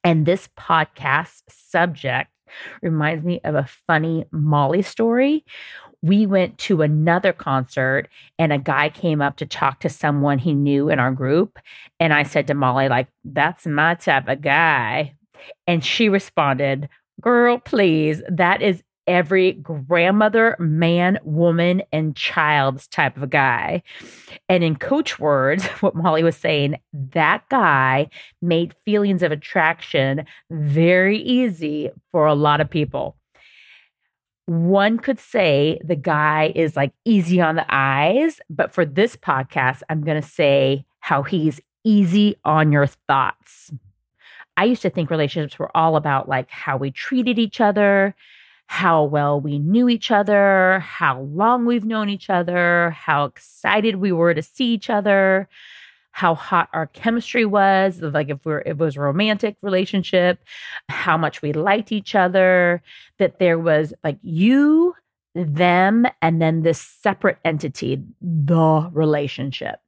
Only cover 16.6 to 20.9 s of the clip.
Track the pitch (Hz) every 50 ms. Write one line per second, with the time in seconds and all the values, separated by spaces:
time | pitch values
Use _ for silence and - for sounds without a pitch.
16.6 | 143 139 135 139 147 - _ _ _ _ _ - - 233 247 240 240 240 240 247
17.6 | _ - - 214 202 175 160 160 151 156 151 160 - - 180 160 180 175 196 -
18.6 | - 208 180 170 _ _ _ _ _ - 180 175 175 147 190 190 185 185 - -
19.6 | 139 - 160 147 131 135 175 170 170 180 196 214 214 214 208 226 226 226 226 -
20.6 | 170 156 156 160 170 165